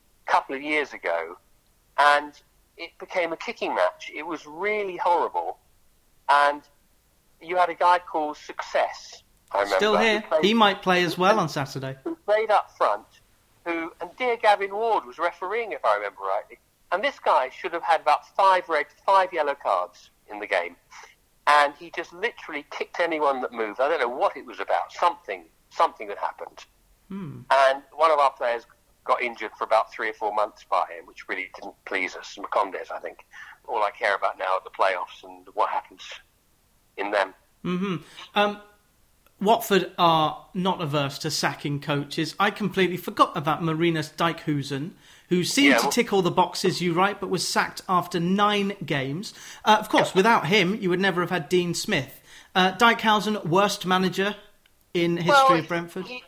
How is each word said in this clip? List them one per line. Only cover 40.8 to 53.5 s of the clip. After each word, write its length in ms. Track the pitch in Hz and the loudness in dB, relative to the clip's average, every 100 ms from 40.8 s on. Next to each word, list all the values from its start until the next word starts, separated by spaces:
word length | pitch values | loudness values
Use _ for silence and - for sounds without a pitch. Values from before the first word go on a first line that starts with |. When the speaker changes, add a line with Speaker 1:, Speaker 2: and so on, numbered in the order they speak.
Speaker 2:
averse 360 | 151 147 139 - | -2 -2 -2 -4
to 120 | 156 | -6
sacking 480 | - 160 - 147 143 | -2 -2 -4 -6 -6
coaches. 560 | 151 143 139 - 160 - | -2 -4 -2 -4 -6 -2
I 120 | 208 | -2
completely 460 | 208 196 190 180 180 | 0 -4 0 0 0
forgot 380 | - - - 175 | -8 2 2 2
about 240 | 151 151 | -2 -2
Marinos 500 | 160 160 170 160 147 | -2 0 0 0 -4
Dijkhuizen, 800 | - 170 - 160 147 135 135 170 - - - - | -2 -2 -2 -4 -4 -2 -6 -8 -12 -20 -20 -2
who 140 | 180 | 0
seemed 280 | 156 269 285 | 2 4 6
Speaker 1:
Yeah, 60 | 117 | 6
Speaker 2:
to 60 | |
Speaker 1:
well 80 | - | 4
Speaker 2:
tick 200 | 240 - | 0 2
all 100 | 196 | 2
the 80 | 170 | 2
boxes, 500 | 185 185 - 185 151 | 2 0 0 -2 0
you 120 | 175 | -2
write, 260 | 165 202 202 | 2 0 0
but 80 | 185 | -4
was 180 | 180 - | -4 -2
sacked 340 | 214 - - - | -2 -2 -6 -2
after 320 | 180 175 175 | 0 0 -2
nine 540 | 175 196 208 202 196 196 165 | 0 2 2 2 -2 -6 -4
games. 480 | 143 135 160 226 - - - | -4 -2 -6 -10 -16 -20 -4
Uh, 140 | 208 214 | 2 2
of 80 | - | 4
course, 240 | 311 - | 0 2
without 340 | 185 190 220 147 | 2 4 2 2
him, 280 | 208 175 226 | 2 2 0
you 100 | 180 | 0
would 100 | 180 | 2
never 220 | 196 175 | 2 0
have 80 | 170 | -2
had 180 | 180 143 | -4 0
Dean 260 | 180 175 | 0 0
Smith. 480 | 165 - 165 127 - _ - - | -4 -2 -2 -2 -14 _ -20 -4
Uh, 200 | 190 185 | 2 2
Dijkhuizen, 720 | - 233 226 220 214 214 208 | 4 4 4 2 2 0 -4
worst 400 | 165 | 2